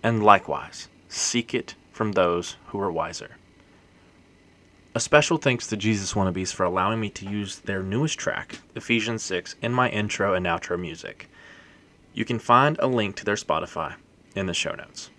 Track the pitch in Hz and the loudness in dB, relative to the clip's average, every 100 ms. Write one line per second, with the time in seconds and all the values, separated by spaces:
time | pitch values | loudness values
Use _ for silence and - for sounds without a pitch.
0 | 113 117 104 101 - 71 - - - - | 2 4 8 8 6 -8 -8 -16 -18 -20
1 | - - - 123 120 123 - - _ - | -14 -4 -2 -2 -2 -4 -6 -16 _ -4
2 | 110 98 90 87 87 - - 101 98 82 | -2 2 4 2 -4 -12 -10 -4 -4 -2
3 | 82 82 - - _ - - - _ - | -6 -8 -14 -20 _ -20 -20 -20 _ -20
4 | - - _ _ _ _ _ _ - - | -20 -20 _ _ _ _ _ _ -8 -6
5 | - 151 147 165 147 120 - 107 107 104 | 4 4 6 2 2 0 -2 -2 2 2
6 | 98 107 95 92 92 - 92 92 95 113 | 0 0 0 0 -4 -2 0 2 0 0
7 | 107 - 98 104 101 - - 98 95 107 | -4 -8 -6 -6 -6 -8 -6 -4 -2 0
8 | 151 - - - - - - - - 117 | 0 -2 -4 -4 -8 -14 -14 -14 -2 0
9 | 110 113 - 92 - - 117 123 123 107 | 0 -4 -4 -4 -6 -8 -2 2 2 2
10 | 107 - 101 92 90 85 - 87 87 - | -2 0 0 2 0 -2 -2 -6 -6 -10
11 | - - - - - - - - - _ | -14 -14 -20 -20 -20 -20 -20 -20 -20 _
12 | _ - 117 117 - 120 143 156 131 123 | _ -8 -4 -4 6 6 6 4 0 2
13 | 104 98 - 104 - 80 82 - 78 - | 0 -2 -2 -2 0 -2 -2 -6 -8 -8
14 | - - _ - 92 85 - - - - | -20 -20 _ -6 -4 -2 -4 -6 -12 -16
15 | - | -18